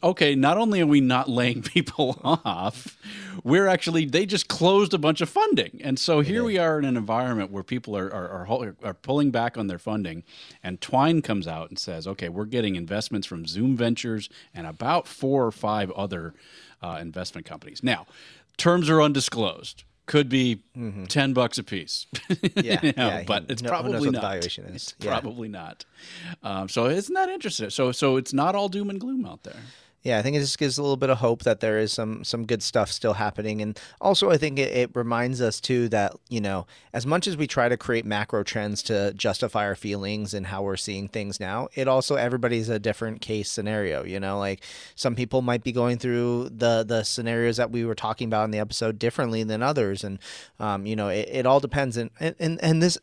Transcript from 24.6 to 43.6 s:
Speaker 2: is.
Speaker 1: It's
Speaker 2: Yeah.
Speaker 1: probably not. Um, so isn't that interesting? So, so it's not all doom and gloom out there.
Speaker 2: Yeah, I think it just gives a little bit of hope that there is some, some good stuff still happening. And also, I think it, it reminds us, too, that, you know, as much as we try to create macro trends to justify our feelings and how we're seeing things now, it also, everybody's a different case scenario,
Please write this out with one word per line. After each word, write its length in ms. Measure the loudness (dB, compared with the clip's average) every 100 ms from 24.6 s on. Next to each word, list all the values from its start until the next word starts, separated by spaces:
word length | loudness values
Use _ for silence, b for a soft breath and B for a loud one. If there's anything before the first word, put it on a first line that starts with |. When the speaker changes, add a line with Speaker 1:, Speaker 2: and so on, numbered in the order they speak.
Speaker 2:
is. 100 | -12
Speaker 1:
It's 200 | -12 -12 -8
Speaker 2:
Yeah. 220 | -4 -4
Speaker 1:
probably 280 | -4 -10 -12
not. 360 | -12 -14 -16 -20 B B -16 -16 -12
Um, 260 | -8 -6 -4
so 180 | 0 2
isn't 280 | 2 0
that 140 | 0 0
interesting? 420 | -2 -6 -6 -4
So, 220 | 0 0
so 240 | 2 2 2
it's 160 | 2
not 220 | 0 2 2
all 120 | 0
doom 220 | -2 -4
and 80 | -6
gloom 260 | -4 -4
out 200 | -6 -10
there. 120 | -16 -16 -18 B B _
Speaker 2:
Yeah, 140 | -2 0
I 40 |
think 120 | 2 0
it 40 |
just 180 | 0 0
gives 200 | 0 0
a 40 |
little 140 | 0 2
bit 140 | 2
of 80 | 4
hope 260 | 4 2
that 160 | 2 2
there 180 | 2 2
is 140 | 2
some, 320 | -2 -4 -6
some 200 | -6 -4
good 160 | -2 -2
stuff 300 | 0 0 0
still 220 | 0 0
happening. 500 | 0 -2 -2 -4 -4
And 160 | -6 -8 B B
also, 320 | 2 4 4
I 40 | 4
think 220 | 4 0
it, 140 | 2 2
it 140 | 0 0
reminds 440 | 0 0 0 0
us, 200 | 0 0
too, 280 | 0 2 2
that, 260 | 2 0 -2 -6
you 120 | -4
know, 260 | -2 -4 -6 b b
as 140 | -6 -2
much 220 | 0 0
as 80 | -2
we 100 | -2
try 220 | 2 2
to 80 | 2
create 280 | 0 -2
macro 380 | 0 -4 -2 -2
trends 400 | -2 -4 -4 -4
to 300 | -2 0 0
justify 520 | 0 -2 0 -2 0
our 120 | -2 -2
feelings 580 | -4 -4 -4 -4 -6
and 100 | -6 -6
how 160 | -4
we're 120 | -4 -4
seeing 300 | -6 -6 -6
things 320 | -6 -6 -6
now, 300 | -6 -6 -6 -2
it 100 | 2
also, 300 | 2 4 2
everybody's 520 | 2 0 0 0 0
a 120 | 0
different 400 | 0 -2 -4 -6
case 280 | -6 -4 -4
scenario, 540 | -4